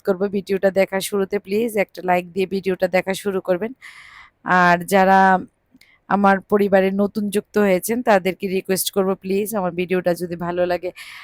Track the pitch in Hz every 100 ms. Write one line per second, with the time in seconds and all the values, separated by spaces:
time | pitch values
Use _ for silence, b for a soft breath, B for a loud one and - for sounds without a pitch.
0 | - 180 202 196 190 196 196 185 190 190
1 | - 202 190 202 190 208 233 208 185 -
2 | 180 180 180 175 185 196 190 180 180 185
3 | 185 190 202 185 - 175 220 - B B
4 | B B B _ - 180 175 175 175 196
5 | 190 190 190 185 - _ _ _ b b
6 | - 196 196 196 - 208 202 190 190 196
7 | 202 220 208 208 - 208 202 180 - 233
8 | 240 196 180 180 202 190 - 185 - 202
9 | 190 190 190 196 208 220 180 170 175 185
10 | 180 175 175 175 175 175 175 175 180 B
11 | B B